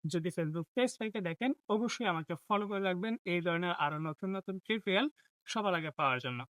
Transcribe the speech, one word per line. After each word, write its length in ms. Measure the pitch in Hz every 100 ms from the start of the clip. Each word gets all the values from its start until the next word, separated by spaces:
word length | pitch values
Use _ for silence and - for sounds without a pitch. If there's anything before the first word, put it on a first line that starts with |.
যদি 260 | 156 170 165
Facebook 380 | 170 160 165 160
পেজ 160 | - 254 -
থেকে 220 | 220 214
দেখেন, 300 | 175 165 254 302 -
অবশ্যই 360 | 214 233 - 220
আমাকে 280 | 165 156 170
ফলো 300 | _ 202 208
করে 160 | 196
রাখবেন 300 | 196 180 220 226 -
এই 160 | 175
ধরনের 320 | 175 170 175 175
আরো 180 | 147 151
নতুন 300 | 160 151 190
নতুন 260 | 190 196 190
টিউটোরিয়াল 480 | - 220 196 190 285 _ _ _ -
সবার 260 | 226 208 175
আগে 160 | 160
পাওয়ার 280 | - 143 127
জন্য। 200 | 127 123 127